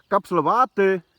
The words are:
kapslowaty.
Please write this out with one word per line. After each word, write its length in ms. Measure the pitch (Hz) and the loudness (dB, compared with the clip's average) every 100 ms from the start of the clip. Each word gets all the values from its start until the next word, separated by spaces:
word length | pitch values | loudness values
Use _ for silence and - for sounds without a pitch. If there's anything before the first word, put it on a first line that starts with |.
| - | -4
kapslowaty. 920 | 202 - 175 151 226 262 - 196 185 - | -4 -2 -2 0 0 0 0 -2 -2 -8